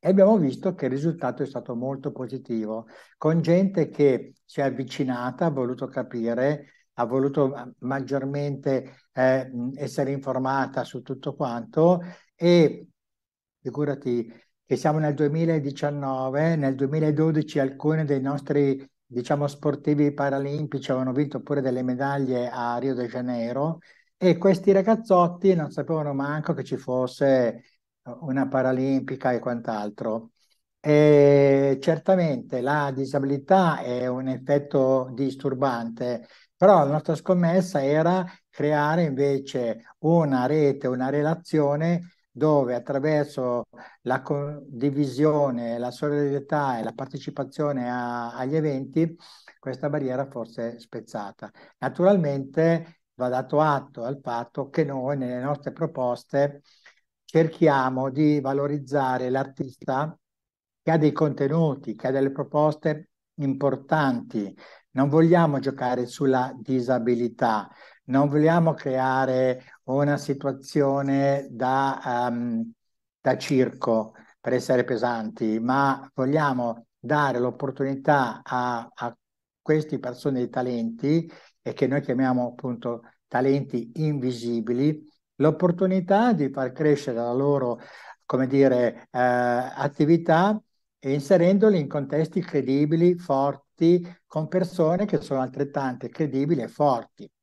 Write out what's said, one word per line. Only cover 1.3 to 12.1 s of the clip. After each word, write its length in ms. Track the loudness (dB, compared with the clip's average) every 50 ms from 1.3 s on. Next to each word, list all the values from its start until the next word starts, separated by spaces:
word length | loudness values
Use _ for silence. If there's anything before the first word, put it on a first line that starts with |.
| -4 -4 -6
è 40 |
stato 280 | -6 -6 -10 -10 -8 -8
molto 380 | -6 -6 -6 -6 -6 -8 -8 -8
positivo, 760 | -8 -10 -10 -10 -12 -8 -6 -4 -4 -4 -4 -6 -8 -10 _ -20 -20 -20 _ _
con 240 | _ 0 0 2 2
gente 480 | 2 4 4 4 4 2 2 0 -2 -2
che 460 | 2 4 4 4 4 2 -2 -8 -20 _ _
si 160 | _ -6 -2
è 20 | -2
avvicinata, 800 | -2 -2 -4 -8 -8 -4 -4 -4 -2 -2 -4 -6 -8 -4 0 -2
ha 40 | 0
voluto 380 | 0 0 -4 -4 -4 -6 -8 -8
capire, 800 | -6 -8 -8 -6 -6 -4 -4 -2 0 0 0 0 0 -2 -6 _ _ _ _ _ _
ha 100 | -6 -4
voluto 440 | 0 0 0 0 0 2 2 0 0
ma-, 240 | 0 -6 -12 -16 -18 _
maggiormente, 1120 | -8 -6 -6 -6 -4 -4 -4 -4 -4 -4 -6 -4 -4 -4 -6 -4 -2 -2 -2 -2 -2 -6 -20 _ _ _ _
eh, 380 | 2 2 4 4 2 -2 -4 -8
mh, 200 | -6 -6 -6 -6
essere 380 | -8 -10 -8 -4 -4 -4 -2 -4
informata 720 | -6 -6 -4 -4 -2 -2 -2 0 -2 -2 -2 -4 -6 -8
su 180 | -6 -10 -14 -10
tutto 320 | -10 -12 -8 -8 -10 -6
quanto, 680 | -4 -4 -4 -4 -6 -8 -6 0 4 4 4 4 4 -2 -10